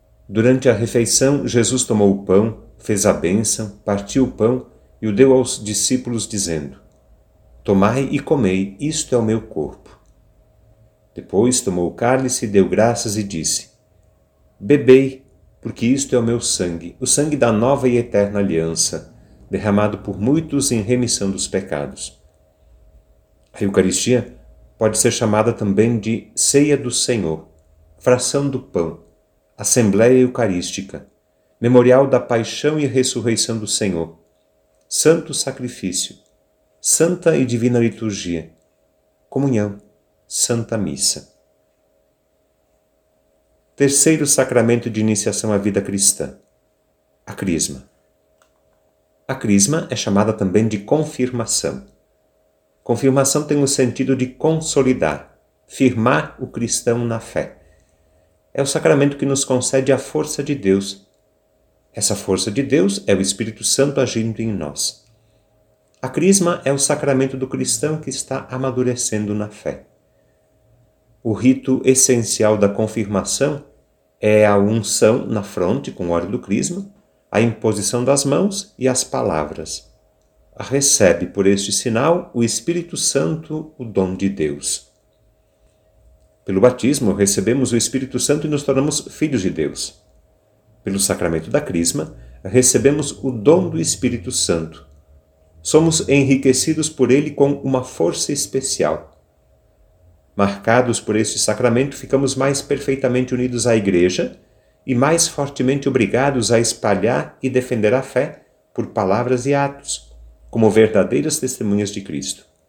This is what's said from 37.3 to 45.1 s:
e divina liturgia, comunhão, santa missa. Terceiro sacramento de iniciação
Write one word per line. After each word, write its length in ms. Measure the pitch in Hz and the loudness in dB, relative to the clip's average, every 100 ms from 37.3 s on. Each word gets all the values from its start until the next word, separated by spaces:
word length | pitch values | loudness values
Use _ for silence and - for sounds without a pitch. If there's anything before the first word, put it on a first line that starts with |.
| 156 | 2
e 80 | |
divina 340 | 127 117 120 120 | 0 0 2 2
liturgia, 760 | 117 98 110 98 90 82 82 _ _ _ _ _ _ _ _ | 0 0 -6 -6 -6 -6 -8 _ _ _ _ _ _ _ _
comunhão, 500 | 135 139 117 104 101 _ _ _ _ - | -2 0 0 -2 -6 _ _ _ _ -12
santa 500 | - - 117 110 113 | -4 -2 -2 -4 -4
missa. 560 | 87 69 - - - _ _ _ _ _ _ _ _ _ _ _ _ _ _ _ _ _ _ _ _ _ _ _ _ - | -4 -4 -4 -6 -10 _ _ _ _ _ _ _ _ _ _ _ _ _ _ _ _ _ _ _ _ _ _ _ _ 0
Terceiro 500 | 143 139 160 156 143 | 2 4 2 2 2
sacramento 640 | - 127 123 113 120 120 | 2 2 4 4 2 0
de 80 | 107 | -2
iniciação 540 | 110 | 0